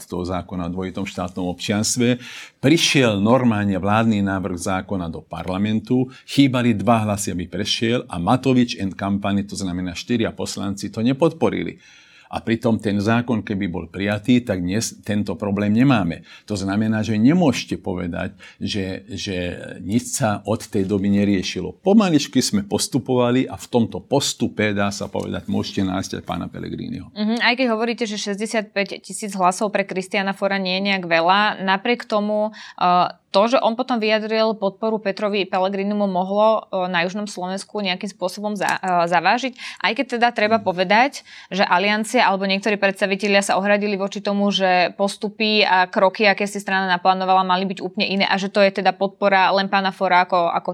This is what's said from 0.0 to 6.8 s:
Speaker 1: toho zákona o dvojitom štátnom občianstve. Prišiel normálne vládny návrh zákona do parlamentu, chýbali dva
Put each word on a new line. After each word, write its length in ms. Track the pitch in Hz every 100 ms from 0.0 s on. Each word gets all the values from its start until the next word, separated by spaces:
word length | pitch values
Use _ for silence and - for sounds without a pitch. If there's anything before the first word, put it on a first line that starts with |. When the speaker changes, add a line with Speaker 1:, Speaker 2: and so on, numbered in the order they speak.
| -
Speaker 1:
toho 200 | 90 90
zákona 440 | 90 - 90 87
o 40 |
dvojitom 320 | 90 92 95 95
štátnom 440 | - 90 95 90
občianstve. 720 | 87 - 104 110 123 120 123 - - - _
Prišiel 600 | 135 165 - 147 120 101
normálne 560 | 107 127 123 104 101 92
vládny 440 | 98 107 113 104
návrh 360 | 98 95 90 90
zákona 520 | 98 92 92 98 85
do 160 | 78 -
parlamentu, 840 | 82 87 92 107 107 - 127 127 - -
chýbali 520 | - 139 127 120
dva 320 | 104